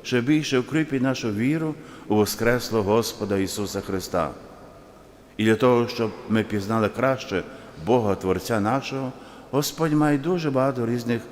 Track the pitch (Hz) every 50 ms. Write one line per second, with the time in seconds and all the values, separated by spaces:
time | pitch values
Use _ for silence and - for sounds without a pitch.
0 | - - 123 123 117 131 151 151 151 - 139 127 120 - 131 160 160 - 139 135
1 | 123 135 131 - - 113 104 101 113 135 151 160 160 160 151 - - - - -
2 | - - 104 107 104 - - - 113 117 123 123 - - 107 113 101 95 104 117
3 | 110 - - - 107 98 101 98 95 95 - - 101 95 - 101 - - 95 92
4 | 90 - - 90 80 71 - - - - - - - - - - - - - -
5 | - - - - - - - - 107 110 110 107 - 123 123 120 120 156 - -
6 | 117 107 95 - - - 107 110 104 107 107 104 95 101 113 113 107 101 - 113
7 | 120 135 131 123 - - 101 90 85 - - - - - - - 78 85 120 123
8 | 113 101 95 - - 92 92 90 - - 117 110 101 107 123 139 131 - 135 135
9 | 135 127 127 - - - - - - - - 139 151 - - - 160 165 151 151
10 | 151 151 147 139 135 165 185 180 160 151 135 131 131 139 135 123 117 113 120 123
11 | 117 117 120 117 117 -